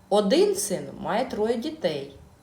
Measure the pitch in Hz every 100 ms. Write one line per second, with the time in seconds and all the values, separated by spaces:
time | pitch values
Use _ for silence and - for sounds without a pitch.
0 | _ 208 196 320 403 - - - 139 123
1 | 143 214 262 214 220 247 302 320 170 143
2 | 139 - - _